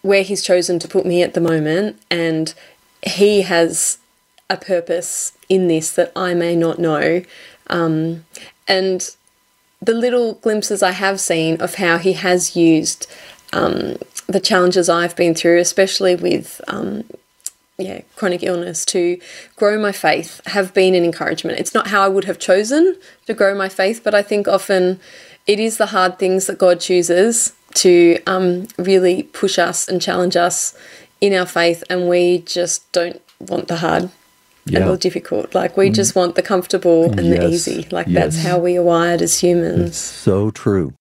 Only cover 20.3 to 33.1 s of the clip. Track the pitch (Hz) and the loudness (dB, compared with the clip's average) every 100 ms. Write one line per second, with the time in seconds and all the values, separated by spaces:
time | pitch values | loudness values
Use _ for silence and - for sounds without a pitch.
20.3 | - - 202 190 196 190 185 170 165 156 | -16 -4 -2 0 2 4 4 2 -2 -4
21.3 | 160 - - - 226 196 202 196 196 185 | -4 -6 -6 -2 -4 0 2 2 0 -2
22.3 | 175 - 190 214 294 370 359 - _ - | -6 0 2 2 2 2 0 -12 _ -10
23.3 | 220 196 196 190 - 190 226 214 208 202 | 0 0 0 -6 -2 -2 -2 0 0 0
24.3 | 208 202 196 - 190 180 185 - - - | -2 0 -2 0 0 0 -2 -12 -20 -20
25.3 | - - 208 220 220 208 202 185 185 185 | -8 -2 0 0 -2 -2 2 0 0 0
26.3 | 190 185 180 185 175 - 180 175 175 220 | 0 -2 2 2 2 2 0 2 2 2
27.3 | 233 - _ _ - 185 175 170 170 - | 2 -4 _ _ 2 6 8 6 4 0
28.3 | 185 185 180 196 - 180 190 180 185 - | 0 0 -2 -8 -6 2 4 4 0 -6
29.3 | - 196 185 175 175 - 185 196 180 180 | -4 -2 0 -2 -2 -4 -4 -2 0 0
30.3 | 180 175 - - - - - - _ 202 | 2 0 -2 -6 -10 -20 -20 -20 _ 0
31.3 | 190 180 175 170 165 - 180 175 175 175 | 0 -2 0 0 0 -4 -2 2 2 2
32.3 | 180 165 180 175 - _ 175 170 | 0 -2 -6 -4 -6 _ -2 -2